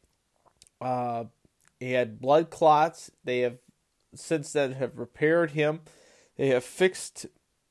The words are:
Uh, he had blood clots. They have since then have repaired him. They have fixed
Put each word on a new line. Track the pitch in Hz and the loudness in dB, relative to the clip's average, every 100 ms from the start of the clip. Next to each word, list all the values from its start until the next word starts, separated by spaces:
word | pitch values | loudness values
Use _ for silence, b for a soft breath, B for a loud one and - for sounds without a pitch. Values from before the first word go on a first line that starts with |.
| _ _ _ _ _ _ _ - | _ _ _ _ _ _ _ -10
Uh, | 127 127 120 117 113 _ _ _ _ - | -6 -4 -4 -6 -10 _ _ _ _ -12
he | 127 | -2
had | 127 113 107 | -2 -2 -2
blood | 127 151 165 | 2 4 2
clots. | - 160 151 165 - - _ | 2 4 4 2 -2 -20 _
They | 135 123 | -4 0
have | 123 123 _ _ _ _ _ - | -2 -4 _ _ _ _ _ -16
since | - 160 147 | -4 -4 -2
then | 147 135 | -2 -2
have | 131 117 - | -2 -6 -6
repaired | 120 - 151 170 160 | -14 -2 2 4 2
him. | 151 151 160 b b b b b - | 0 0 -2 b b b b b -2
They | 135 | 0
have | 123 | 2
fixed | - - 185 185 - - - _ _ _ _ | 0 0 0 0 -12 -14 -18 _ _ _ _